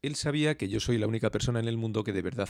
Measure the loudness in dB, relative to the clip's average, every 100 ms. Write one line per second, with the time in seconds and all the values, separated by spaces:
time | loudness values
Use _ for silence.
0 | -4 -2 0 2 2 2 0 0 2 2
1 | 2 2 0 2 0 0 0 -2 0 -2
2 | 0 -2 -2 -4